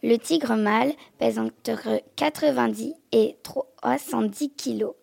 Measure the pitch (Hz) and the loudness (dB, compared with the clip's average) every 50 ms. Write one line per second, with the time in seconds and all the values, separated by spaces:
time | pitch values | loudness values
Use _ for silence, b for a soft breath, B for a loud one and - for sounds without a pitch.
0 | - 233 233 233 - - 320 330 285 233 226 220 214 208 208 220 240 277 294 B | 4 4 2 2 2 0 0 0 2 2 0 2 2 2 2 2 2 2 -2 B
1 | B B B _ - 233 220 226 226 226 226 _ _ - 226 214 - 220 220 214 | B B B _ 0 0 0 0 -4 -4 -6 _ _ -6 -6 -4 -2 -2 -2 -2
2 | - - _ - 294 302 302 - - 302 277 254 240 226 214 214 226 247 320 - | -4 -6 _ -2 -2 -2 -2 2 0 2 2 2 0 0 0 -4 -6 -10 -10 -12
3 | _ _ - 226 220 - - _ _ - - - - - _ - - - 247 285 | _ _ 4 4 4 4 0 _ _ -10 -6 -6 -8 -8 _ -6 -2 0 0 0
4 | - - - - 214 214 202 - 302 277 285 - - 269 233 214 214 - - _ | -2 -4 -2 -2 -2 -2 -2 -4 -6 -6 -6 -6 -6 -6 -2 -2 -4 -4 -6 _